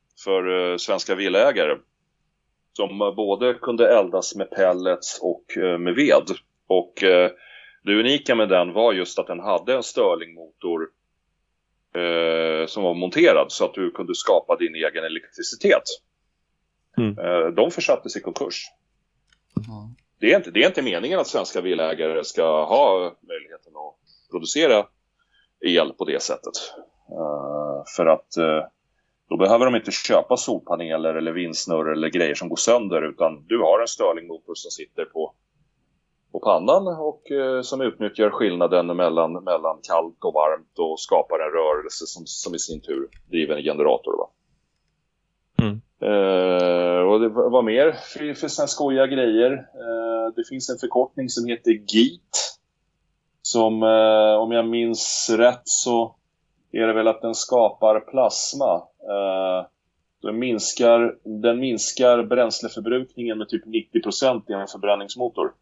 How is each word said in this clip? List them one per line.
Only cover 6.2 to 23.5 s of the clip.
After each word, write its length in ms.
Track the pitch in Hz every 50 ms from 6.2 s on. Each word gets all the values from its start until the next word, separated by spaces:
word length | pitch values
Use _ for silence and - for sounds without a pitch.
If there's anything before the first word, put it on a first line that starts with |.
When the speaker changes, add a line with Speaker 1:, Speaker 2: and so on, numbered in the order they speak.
| 73 - 90 - _ _ _ _ _
Speaker 1:
Och, 360 | _ 95 92 - - _ - 95
eh, 280 | 95 90 90 90 - - - - - - - - - _ _ _
det 160 | 98 104 107
unika 360 | 117 127 143 139 - - 123
med 140 | 113 107 95
den 240 | 95 90 87 90 87
var 200 | 107 117 117 104
just 260 | 92 90 - - -
att 80 | 87
den 120 | - 92 90
hade 360 | 92 104 92 85 82 117 131
en 80 | 127 113
Stirlingmotor, 1040 | - - 127 113 95 87 82 85 85 82 82 82 78 _ _ - 87 85 80 80 - _ _ _ _ _ _ _ _ _ _ _ _ _ _ _ _ _ _ _ _ -
eh, 720 | 87 87 85 85 82 82 82 82 82 80 80 78 78 80
som 160 | 78 - 107 98
var 100 | 87 85
monterad 580 | 87 90 90 - 151 175 151 87 76 71 -
så 140 | - - 98
att 80 | 87 -
du 180 | 95 92 87
kunde 240 | - - 87 87 85
skapa 400 | - - - - 82 - - 85
din 200 | 85 87 80 80
egen 280 | 80 80 76 78 82 82
elektricitet. 800 | 80 80 80 - _ _ - - - - - - 202 - - - - 480 - _ _ _ _ _ _ _ _ _ _ _ _ _ _ _ _ _ _ _
Speaker 2:
Mm. 220 | - 117 104 104 -
Speaker 1:
Eh, 280 | 87 87 90 87 80
de 240 | 85 87 - 120 170
försattes 460 | 170 - - - 135 - - 104 -
i 40 | 101
konkurs. 440 | - - - - 143 - - - - - _ _ _ _ _ _ _ _ _ _ _ _ _ _ _ _ _
Speaker 3:
Mm. 380 | - 110 113 110 104 104 110 123 _ _ _ _ _
Speaker 1:
Det 140 | 104 113 165
är 40 |
inte, 140 | 202 - 87
det 120 | 85 - 135
är 40 |
inte 140 | 190 185 156
meningen 380 | 135 117 90 85 107 143 185 180
att 80 | 143
svenska 340 | - - 120 92 - - 95
villaägare 600 | 87 92 87 82 80 80 80 80 80 80 80 80 78
ska 420 | - - - 82 80 78 78 76
ha 480 | 80 110 135 143 117 95 92 90 85 - _ _
möjligheten 460 | 90 85 78 71 76